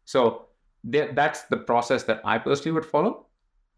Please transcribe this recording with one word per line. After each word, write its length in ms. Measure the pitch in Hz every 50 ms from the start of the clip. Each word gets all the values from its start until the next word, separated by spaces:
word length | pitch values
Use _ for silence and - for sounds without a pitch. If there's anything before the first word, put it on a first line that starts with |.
| _
So 420 | - - 135 123 113 - - - _ _ _ _ _ _ _ -
there, 280 | 113 120 147 147 - 127
that's 300 | 139 143 151 - - -
the 140 | - - -
process 460 | - - 120 117 117 - 135 117 -
that 180 | - 110 - -
I 140 | 104 107 113
personally 340 | - 135 139 135 - 165
would 140 | 160 160 -
follow, 420 | - - 147 170 233 302 - - _ _ _ _ _ _ _ _ _ _